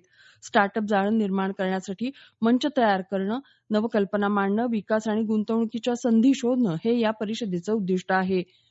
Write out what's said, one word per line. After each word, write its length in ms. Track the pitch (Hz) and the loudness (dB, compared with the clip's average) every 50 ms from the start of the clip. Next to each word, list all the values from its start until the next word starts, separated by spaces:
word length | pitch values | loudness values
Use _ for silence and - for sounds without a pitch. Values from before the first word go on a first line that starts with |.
| - _ _ _ - - _ _ | -4 _ _ _ -20 -20 _ _
स्टार्टअप 420 | - - - 226 202 196 - 226 214 | -10 -2 2 2 2 2 0 -4 -2
जाळं 340 | 202 220 190 196 208 220 | 0 0 2 2 2 0
निर्माण 340 | 226 214 196 190 196 190 190 | 0 0 0 0 0 -2 -2
करण्यासाठी 600 | 196 - 190 185 185 190 185 - 190 - 226 262 277 - - - _ - | -2 -4 -2 -2 -2 -4 -4 -8 -8 -8 -8 -8 -8 -12 -20 -18 _ -2
मंच 240 | 220 226 240 247 302 294 - | 2 2 2 2 2 0 0
तयार 240 | 269 233 214 196 190 | 2 2 4 2 2
करणं, 380 | 180 - 202 190 190 196 220 262 277 _ _ _ _ - | -2 -4 -4 -4 -2 -2 -4 -6 -8 _ _ _ _ -2
नवकल्पना 580 | 214 214 214 233 - 214 202 196 - 208 208 | -2 0 0 0 0 0 0 0 0 0 0
मांडणं, 400 | 202 208 202 196 196 202 214 240 247 | 0 2 0 0 0 0 0 0 0
विकास 380 | 233 214 190 - 220 220 220 | -2 -4 -2 -2 -2 -2 0
आणि 160 | 226 208 220 226 | -2 -2 -2 -2
गुंतवणुकीच्या 720 | 208 220 214 208 - 226 226 233 220 - 226 - 254 240 | 0 -2 -2 -2 0 0 -2 -2 -2 -4 -6 -4 -4 -4
संधी 360 | 233 - 247 226 226 220 269 269 | -2 0 2 4 4 6 4 2
शोधणं 400 | - - 233 254 254 247 190 160 160 - | 2 0 0 0 2 0 0 0 -2 0
हे 140 | 226 240 240 | 0 0 2
या 120 | 226 214 | 0 0
परिषदेचं 640 | 226 - 220 202 226 220 240 202 180 175 170 - 220 | -2 -2 -6 -6 -6 -6 -6 -4 -6 -6 -4 -2 -2
उद्दिष्ट 380 | 226 196 180 190 185 - - | -2 0 -2 -2 -2 -2 0
आहे. 320 | 190 185 185 185 190 185 170 _ _ _ _ _ | 0 0 0 0 -2 -2 -4 _ _ _ _ _